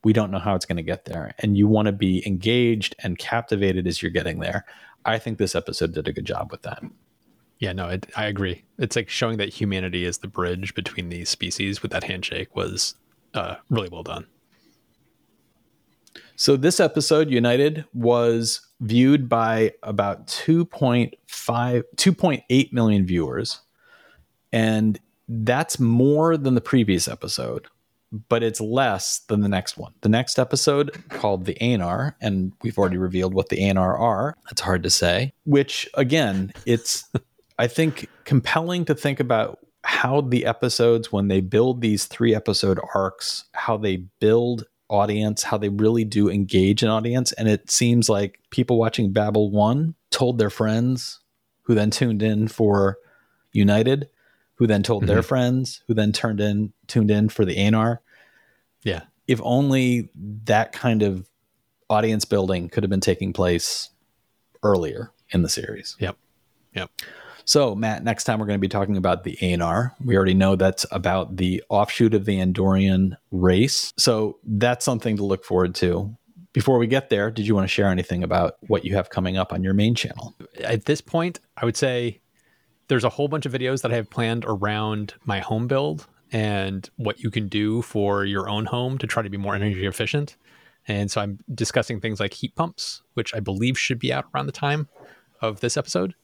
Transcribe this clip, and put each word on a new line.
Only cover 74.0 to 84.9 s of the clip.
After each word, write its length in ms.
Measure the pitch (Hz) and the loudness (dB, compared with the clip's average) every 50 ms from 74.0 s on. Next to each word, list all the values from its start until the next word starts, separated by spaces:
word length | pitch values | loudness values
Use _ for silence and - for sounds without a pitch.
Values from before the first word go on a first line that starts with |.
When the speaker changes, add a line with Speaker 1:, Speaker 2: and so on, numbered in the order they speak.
| - 131 117 107 107 104 - _ _ | 2 2 2 2 0 -4 -4 _ _
Speaker 1:
that's 420 | - 107 101 120 120 123 120 - | -4 -2 0 2 2 0 0 -2
something 320 | 143 127 113 - 117 107 | -2 -2 -2 -2 -2 -2
to 60 | 101 101 | -2 0
look 200 | 98 95 92 - | -2 -2 -2 -2
forward 300 | - 92 92 90 90 92 | -2 0 2 2 0 0
to. 400 | - - 90 85 87 95 104 113 _ _ _ _ - - _ _ | 0 0 0 0 0 -4 -6 -10 _ _ _ _ -20 -20 _ _
Before 240 | 131 104 135 131 | 0 2 4 4
we 80 | 120 120 | 4 4
get 240 | 113 127 135 135 - | 2 0 -2 0 0
there, 220 | 113 101 101 110 | 0 0 0 -2
did 160 | 113 113 101 | -2 -4 0
you 80 | 110 110 | 2 2
wanna 120 | 101 95 | 2 2
share 200 | 90 - - 101 | 0 0 2 2
anything 360 | 98 92 90 90 - 90 87 90 | 2 2 0 -2 -2 -4 -4 -2
about 340 | 87 90 87 87 82 - _ - | 0 0 0 0 0 -2 _ -4
what 180 | - 107 87 - | -2 -2 -2 0
you 80 | 90 98 | -2 -2
have 140 | 98 90 - | -2 -2 -2
coming 260 | - - 95 92 92 | -4 -4 -2 -2 -2
up 160 | 92 92 - | -2 -4 -2
on 120 | - 90 92 | -4 -4 -2
your 100 | 95 95 | 0 2
main 220 | 101 104 113 120 | 4 4 2 2
channel? 400 | - - - - - - - - _ - - _ - - | 0 -4 -8 -8 -12 -14 -16 -16 _ -20 -20 _ -10 -4
Speaker 2:
At 220 | - 117 110 - | -4 -4 -2 0
this 160 | - 151 - | -2 -2 -2
point, 380 | - - - 165 165 180 170 - _ _ _ | -2 -4 -2 -2 -2 -2 -6 -10 _ _ _
I 80 | - - | -4 -4
would 100 | 120 110 | -4 -2
say 440 | - 147 131 127 123 120 117 98 _ _ _ _ _ _ _ _ _ _ _ _ _ _ | 0 -2 -2 -2 -2 -4 -4 -8 _ _ _ _ _ _ _ _ _ _ _ _ _ _
there's 160 | - 139 123 110 | 0 0 2 2
a 60 | 117 | 0
whole 180 | - - 143 | 0 0 -4
bunch 200 | 143 151 151 - | -2 -2 -4 -4
of 40 | 143 | -4
videos 300 | 120 127 127 127 135 127 | -4 -4 -2 -2 -4 -2
that 100 | - 120 | -2 -2
I 40 | 117 | -2
have 160 | 117 110 - | -2 -4 -6
planned 340 | - - 120 113 113 117 110 | -4 -4 -2 -2 -2 -4 -2
around 680 | - 110 95 101 104 107 107 107 110 | -4 -4 -2 -2 -2 -2 -2 -2 -2